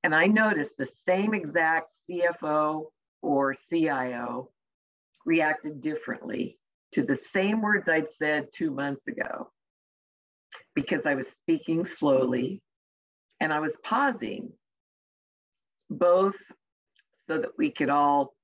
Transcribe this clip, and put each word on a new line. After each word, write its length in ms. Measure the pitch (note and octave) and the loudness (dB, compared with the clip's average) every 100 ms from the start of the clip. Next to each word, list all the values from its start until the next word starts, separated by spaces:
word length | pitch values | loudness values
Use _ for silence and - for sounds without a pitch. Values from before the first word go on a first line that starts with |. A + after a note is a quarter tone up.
And 120 | E3+ D#3 | 2 4
I 100 | F3+ | 6
noticed 460 | G#3+ G#3+ F#3 D3 - | 6 4 2 -4 -6
the 120 | C3+ _ - | -8 _ -2
same 260 | F#3 G#3 | 0 2
exact 540 | G#3+ D#3 E3 D#3+ E3 - _ - | -2 -2 0 2 0 -4 _ -10
C 140 | F3 | -2
F 220 | F3 E3+ | 0 0
O 480 | D#3 D3+ D3+ D#3 D#3 _ _ _ | -2 0 0 -2 -8 _ _ _
or 320 | - C#3 C3+ C3 _ | -2 2 0 -2 _
C 200 | E3+ D#3+ | 0 0
I 320 | C3+ B2+ A#2+ | 0 -4 -6
O 300 | A#2+ A#2+ C#3 _ _ _ _ _ _ _ - | -6 -8 -10 _ _ _ _ _ _ _ 0
reacted 560 | E3 D#3 D3+ D3+ D3 | 2 2 -2 -6 -8
differently 760 | D#3 D#3 - A#2 - - - - _ _ _ | -6 -6 -6 -8 -6 -6 -6 -8 _ _ _
to 100 | - | -2
the 140 | C4+ C#3 - | 0 -2 -2
same 280 | G3 G3 A3 | 0 2 0
words 280 | G#3 G#3 - | 2 0 2
I'd 160 | D#3+ D#3 - | 0 0 -4
said 300 | D3+ D3+ D3 | -2 -2 -4
two 160 | - D#3+ | -4 -4
months 380 | C3+ C#3+ C#3 - | -2 -6 -6 -8
ago, 420 | - - - - _ _ _ _ _ _ _ _ _ _ - _ - | -8 -8 -8 -12 _ _ _ _ _ _ _ _ _ _ -20 _ -6
because 320 | C#3 D#3 D#3 | -2 -2 0
I 80 | C#3 | -2
was 100 | C3 _ | -4 _
speaking 420 | - E3 - E3 F#3 | -2 -2 0 -2 -2
slowly 760 | - D3 C3 B2 B2 B2+ G3 _ _ _ _ _ _ _ _ | -2 2 4 4 0 -4 -8 _ _ _ _ _ _ _ _
and 120 | D#3+ | -2
I 80 | D3+ | -2
was 140 | D#3 - | -2 -6
pausing, 680 | - A#3 C#4+ - A2 G#2 - - _ _ _ _ _ _ _ _ _ _ _ _ _ | -2 0 0 -2 -8 -8 -12 -16 _ _ _ _ _ _ _ _ _ _ _ _ _
both 460 | - F3 F3+ G3 G3 - - _ _ _ _ _ _ - | 0 4 6 4 -2 -16 -20 _ _ _ _ _ _ -6
so 120 | D#3 | -4
that 180 | - - | -4 -2
we 140 | D3+ | -4
could 180 | - C#3 | 0 0
all 460 | C#3+ C#3+ C#3+ C#3 _ | 4 4 4 0 _